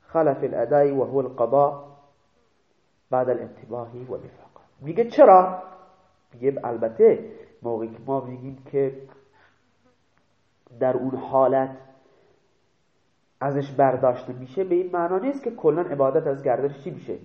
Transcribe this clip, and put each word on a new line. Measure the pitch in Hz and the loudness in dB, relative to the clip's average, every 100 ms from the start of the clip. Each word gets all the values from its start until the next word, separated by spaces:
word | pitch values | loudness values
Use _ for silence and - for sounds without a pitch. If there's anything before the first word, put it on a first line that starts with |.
خلف | _ 165 156 139 | _ 0 0 0
الاداء | 139 - 117 147 143 | -4 -4 0 2 2
و | 139 | 2
هو | 120 135 | -2 -2
القضاء | 127 123 117 139 143 147 - - _ _ _ _ _ _ _ _ _ _ _ | -4 -4 0 2 2 -2 -18 -20 _ _ _ _ _ _ _ _ _ _ _
بعد | 127 127 | -2 -2
الانتباه | 117 110 - - 120 120 123 127 | -4 -6 -18 -14 -14 -12 -16 -12
و | |
الافاقه. | 98 - - - - _ _ | -12 -14 -20 -20 -20 _ _
میگه | 139 170 233 | -8 -4 0
چرا؟ | - 254 185 185 - - - - _ _ _ _ | 8 10 10 8 -6 -14 -20 -20 _ _ _ _
میگه | 120 127 135 | -4 -4 -4
البته | 120 117 113 113 220 - - - - _ | -8 -4 -6 4 4 4 -4 -20 -20 _
موقعی | 120 113 113 | -8 -6 -8
که | 113 | -12
ما | 127 135 | -6 -6
میگیم | 123 123 131 135 - | -6 -14 -14 -16 -6
که | 143 135 135 - - _ _ _ _ _ _ 254 _ _ _ _ _ _ _ _ 120 | -2 -2 -6 -20 -20 _ _ _ _ _ _ _ _ _ _ _ _ _ _ _ -4
در | 127 127 | -2 0
اون | 131 | -4
حالت | 127 - 135 131 135 135 - - _ _ _ _ _ _ _ _ _ _ _ _ _ _ _ | -8 -2 2 4 2 -2 -8 -20 _ _ _ _ _ _ _ _ _ _ _ _ _ _ _
ازش | 139 143 139 | -6 -6 -6
برداشته | - 135 123 127 123 - | 2 2 4 0 0 -10
میشه، | 127 127 - | -14 -10 -6
به | 185 | -2
این | 175 185 | -2 -2
معنا | 175 170 190 | -4 -2 -2
نیست | 254 277 | -4 -6
که | 240 | -8
کلاً | 233 160 156 | 0 0 2
عبادت | 175 139 135 156 151 | -4 0 2 2 -2
از | 139 | -4
گردنش | 135 120 139 143 | -2 -2 -2 -6
چی | 185 | -14
می‌شه؟ | 139 - 92 | -14 -12 -12